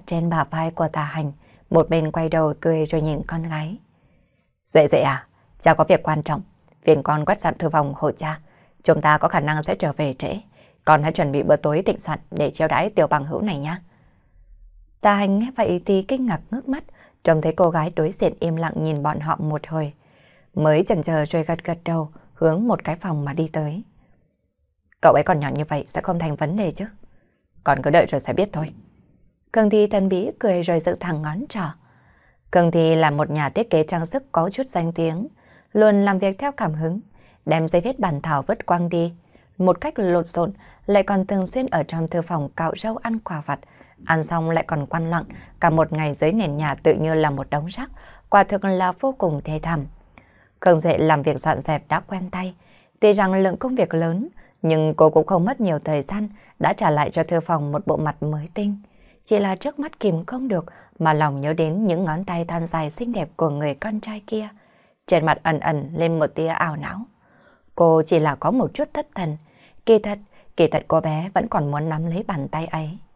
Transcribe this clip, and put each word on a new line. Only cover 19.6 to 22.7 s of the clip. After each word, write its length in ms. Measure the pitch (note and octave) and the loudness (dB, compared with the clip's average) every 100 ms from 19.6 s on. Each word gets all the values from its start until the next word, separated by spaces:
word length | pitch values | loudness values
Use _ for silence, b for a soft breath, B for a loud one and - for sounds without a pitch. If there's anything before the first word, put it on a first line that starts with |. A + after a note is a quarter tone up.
| - | -4
hồi, 260 | D#3+ D3 b b b b b b | -6 -6 b b b b b b
mới 320 | - D3+ D#3 F#3+ | 0 4 4 4
chần 160 | F#3+ | 0
chờ 220 | D3+ D#3+ D3+ | 0 0 0
rồi 180 | E3+ | -2
gật 200 | D#3 E3 | -2 -4
gật 140 | - E3+ - | -4 -6 -4
đầu, 240 | E3 D#3 b b | -4 -4 b b
hướng 340 | - E3 E3 | 0 2 4
một 160 | A#3 | 0